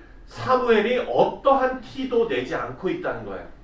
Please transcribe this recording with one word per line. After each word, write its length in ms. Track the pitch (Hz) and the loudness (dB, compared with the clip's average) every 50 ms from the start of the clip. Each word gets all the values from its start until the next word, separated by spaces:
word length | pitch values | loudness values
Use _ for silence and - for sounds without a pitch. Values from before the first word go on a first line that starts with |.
| - - - - - | -18 -20 -20 -20 -20
사무엘이 800 | - - - - 240 254 247 240 233 226 208 214 233 254 247 - | -18 -14 -8 0 2 2 2 4 4 4 4 4 2 0 0 -2
어떠한 720 | - - - 269 294 - - - 285 262 254 254 254 262 - | 0 2 2 2 2 0 0 4 4 4 4 4 0 -2 -6
티도 460 | - - - 269 262 262 247 233 226 | -10 -12 -10 -8 -6 0 2 2 2
내지 280 | - - 123 - - 156 | 2 0 -4 -4 -4 -6
않고 340 | 135 - - 131 - 190 180 | -6 -6 -8 -10 -6 -4 -4
있다는 360 | 151 - - - 120 117 110 | -4 -4 -4 -6 -6 -6 -8
거예요. 220 | 101 95 90 85 - - - | -10 -10 -12 -12 -14 -18 -20